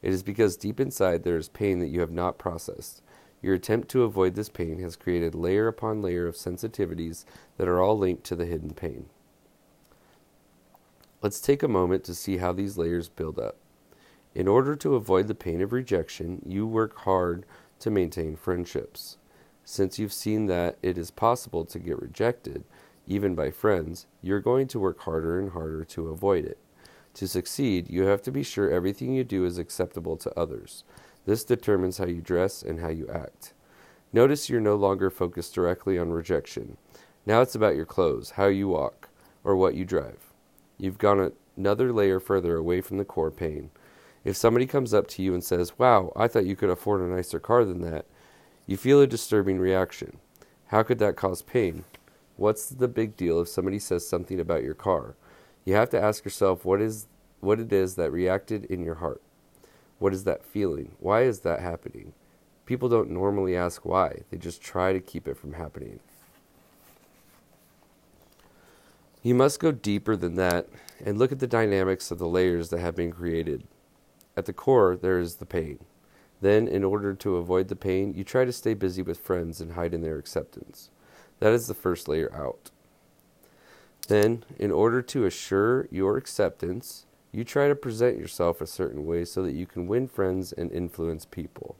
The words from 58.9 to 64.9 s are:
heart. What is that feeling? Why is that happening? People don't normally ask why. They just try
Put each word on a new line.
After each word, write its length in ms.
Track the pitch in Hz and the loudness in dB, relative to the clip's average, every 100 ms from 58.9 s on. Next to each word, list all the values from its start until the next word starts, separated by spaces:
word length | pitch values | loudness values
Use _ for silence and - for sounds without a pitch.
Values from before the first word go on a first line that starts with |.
| 80 | -4
heart. 280 | 85 - _ _ _ _ _ _ _ _ | -4 -6 _ _ _ _ _ _ _ _
What 160 | 98 | 0
is 100 | 95 98 | 0 -2
that 200 | - - | -4 -4
feeling? 460 | 104 98 76 64 - | -2 0 -2 -6 -8
Why 240 | - 107 | 2 4
is 160 | 127 104 | 4 2
that 220 | - 78 | -2 -2
happening? 520 | 87 85 - - - - _ _ _ _ - | -4 -8 -10 -16 -18 -20 _ _ _ _ -6
People 220 | 123 127 | -2 4
don't 200 | 117 - | 4 4
normally 460 | 87 95 101 95 90 | 2 0 2 0 2
ask 300 | 87 - 82 | 0 -4 -2
why. 360 | 90 90 - - | 2 2 -2 -12
They 80 | 87 | -12
just 240 | 85 87 | -10 -12
try 320 | - - 92 | -8 -2 0